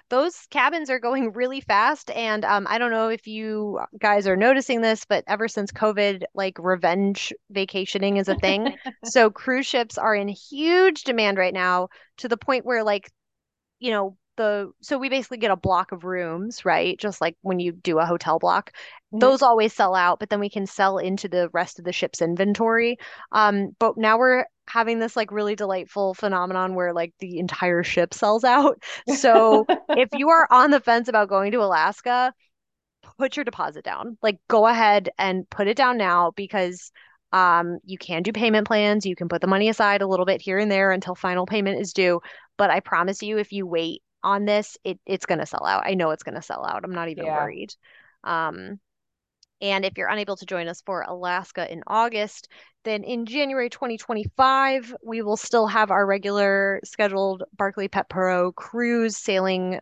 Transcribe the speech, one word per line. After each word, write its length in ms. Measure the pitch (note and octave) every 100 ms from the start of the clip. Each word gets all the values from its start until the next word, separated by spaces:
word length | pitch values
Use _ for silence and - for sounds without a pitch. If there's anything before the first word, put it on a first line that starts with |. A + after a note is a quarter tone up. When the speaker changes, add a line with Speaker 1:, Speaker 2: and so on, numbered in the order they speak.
| -
Speaker 1:
those 360 | B3 D#4+ - -
cabins 400 | C#4+ C4 E4 C#4+
are 100 | B3+
going 320 | A#3 C4+ A#3
really 280 | G3+ B3 C4+
fast. 480 | - G3+ A#3 D4 -
And, 320 | - A3+ G#3+
um, 200 | G#3 G#3 G3
I 80 | A3+
don't 140 | A#3+
know 160 | A3+ A3+
if 180 | A3+ -
you 540 | G#3+ A3 G#3+ G#3 F#3+ - G#3+
guys 300 | G#3+ G#3 G3
are 80 | F#3+
noticing 440 | A3+ C4+ - A#3+
this, 240 | A3+ A3
but 200 | - G3 -
ever 220 | G3+ A3
since 240 | - G3+
covid, 500 | - G#3+ G3+ G3+ G3 F3
like, 240 | - F#3+ -
revenge 720 | F3 F#3 E3+ F3+ G3 G3 - - _
vacationing 640 | G3 F#3+ G3 F#3 G3+ G3 G3+
is 100 | G3
a 80 | F#3+
thing. 400 | F#3+ G3 A#3 -
Speaker 2:
<laughs> 200 | C4+ -
Speaker 1:
So 260 | A3+ B3+ A3
cruise 360 | G3+ - B3+ C4+
ships 320 | B3 A#3 -
are 160 | A3
in 140 | G#3 G3+
huge 720 | G3 - C#4 D#4 F4+ F#4+ D#4
demand 340 | - A#3 G#3 G3
right 160 | F#3
now, 340 | F#3 F3+ F3+ F#3 - _ -
to 100 | B3
the 80 | A3+
point 280 | - C4
where, 200 | A3+ A#3+
like, 260 | G#3+ G3+ - _ _ _ _ _ _ _
you 100 | B3
know, 260 | G#3+ G3 F#3+ _ -
the, 340 | A3 G#3 G3 -
so 160 | - C#4
we 100 | C4+
basically 300 | C4 A#3 A#3+
get 120 | A3
a 60 | F#3
block 360 | F#3+ F3+ F#3
of 120 | F3+
rooms, 600 | F3 F#3 E3+ E3 G3+ -
right? 340 | F#3 E3 F3 -
Just 220 | G#3 F#3
like 140 | E3 E3+
when 180 | F#3+ F3+
you 140 | F3
do 260 | F3 - D#3
a 60 | E3
hotel 320 | E3+ F3 D#3+
block. 320 | F3 F3+ -
Speaker 2:
Mm-hmm. 480 | - - - _ G#3+
Speaker 1:
Those 200 | B3 C4+
always 300 | C4 A3+ A3
sell 220 | - G3+
out, 260 | F#3 F3+ F3
but 80 | G#3
then 120 | G#3
we 100 | G3+
can 160 | G#3+ G3
sell 320 | - G3 F#3+
into 280 | F3+ G3 G3
the 220 | F3+ F3
rest 240 | E3+ F3+ -
of 80 | F3
the 60 |
ship's 280 | F3 F3+ -
inventory. 800 | E3 F3 G3 G3+ A3+ A3+ A#3 A#3+ - - -
Um, 420 | G#3+ G#3 G3+ G3 -
but 180 | A3+ A3
now 220 | A3 A3+
we're 260 | B3+ B3+ - _ -
having 300 | A#3 A3+ A#3
this, 180 | A3 A#3+
like, 140 | G#3+
really 220 | G#3 G#3
delightful 580 | G#3 G3+ F#3+ - - G3
phenomenon 640 | F#3 G#3 F#3 F3+ F#3 F#3
where, 180 | F#3 F3+
like, 220 | E3+ E3+ -
the 180 | F#3 F3
entire 440 | F3+ - F3+ E3+
ship 300 | E3+ - E3+
sells 320 | - G#3 A3
out. 380 | B3 B3+ C#4+ - - - -
So 500 | C#4 C4 A3+ A3 A3 A3
Speaker 2:
<laughs> 200 | F4 -
Speaker 1:
if 180 | B3+ B3
you 160 | C#4+ C#4+
are 180 | E4 D4+
on 200 | B3+ C#4+
the 80 | C#4+
fence 280 | - A#3 A#3+
about 200 | A3 G3+
going 220 | G3 G3
to 100 | A#3+
Alaska, 720 | G3+ E3+ D#3+ G#3 B3 B3 B3+ - _ _ _ _ _ _ - -
put 180 | C4+ -
your 80 |
deposit 400 | A#3+ - D3+ D3
down. 340 | - D2 A#3 A3+
Like, 160 | G#3+ G3+ -
go 180 | A3+ A3
ahead 420 | A#3 A3 G#3 F#3+ -
and 300 | F#3+ F#3 F3+
put 200 | - G3+
it 80 | A3+
down 180 | B3+ B3
now 360 | F#3+ F3 F3
because, 580 | - G3 G#3 F3+ F3+ - _ - _ -
um, 460 | F#3+ F3+ E3+ E3+ F3
you 120 | - F#3
can 260 | - E3
do 100 | F3+
payment 340 | G#3+ A3+ G#3+ G#3+
plans. 400 | G#3+ G#3 G#3 G3+
You 100 | F3
can 120 | E3+
put 120 | E3+
the 60 | F3
money 220 | F#3+ G#3+
aside 320 | A3 G#3 G3+
a 40 | G3
little 200 | F#3 F#3
bit 160 | F#3+
here 160 | - F#3+
and 120 | G#3+
there 200 | G3 G3
until 240 | F#3 F#3+
final 320 | F3+ F#3+ F3+ F3+
payment 340 | G#3+ G3 G3
is 120 | F#3
due. 280 | - F3+ F3 - - _ -
But 120 | G3+
I 100 | G#3+
promise 420 | - E3+ F3+ G3
you, 160 | G#3 G#3+
if 140 | G#3
you 140 | G3+ F#3
wait 360 | E3 E3 - _ _
on 220 | F#3 G3+ G#3
this, 300 | G#3 G#3+ -
it, 160 | - F#3 -
it's 200 | F#3+ -
gonna 200 | F3 C#3
sell 180 | -
out. 200 | C#2+ F#2+ -
I 80 |
know 160 | F#3+ E3
it's 120 | D#3
gonna 180 | - -
sell 220 | - -
out. 180 | - D#3
I'm 100 | -
not 140 | F3+ E3+
even 180 | D#3 D#3
Speaker 2:
Yeah. 100 | D3+
Speaker 1:
worried. 360 | D3 - G#3+ - _ - _ _
Um, 560 | - E3 D#3+ - F#3+ G3 _ _ _ _ _ _ _ -
and 240 | G3+ G3
if 120 | F#3+ -
you're 120 | F#3+
unable 280 | G#3+ G3+ G3
to 80 | F3+
join 220 | F#3 E3+
us 140 | F3
for 180 | - F3+
Alaska 680 | - F3+ F3+ F3+ F#3 - F3
in 120 | E3+ -
August, 640 | G#3+ A#3 A3 G#3 - - - - _
then 180 | A3 G#3+
in 220 | G3+ A#3+ A3+
January 420 | B3+ C#4 C4+ A#3+
twenty 260 | - B3+ A3+
twenty-five, 960 | - A3 G#3+ - C4 C4+ C4+ C4+ A#3 B3+
we 200 | A3+ A3+
will 140 | G#3 G#3+
still 300 | - A#3 G#3+
have 240 | G#3+ G#3+
our 160 | F#3+ G3
regular 760 | G3 G3 G3+ G3+ G3 G3 G3
scheduled 580 | - - G#3 G3 G3 F#3+ - -
Barkley 320 | G3 G3 G3
Pet 200 | G3+ -
Pro 440 | F#3 F#3 F3+ F3+
cruise 640 | F3 - A3+ A#3+ A#3+ A3+ G#3
sailing 640 | - F#3+ F#3+ F#3 F#3 F#3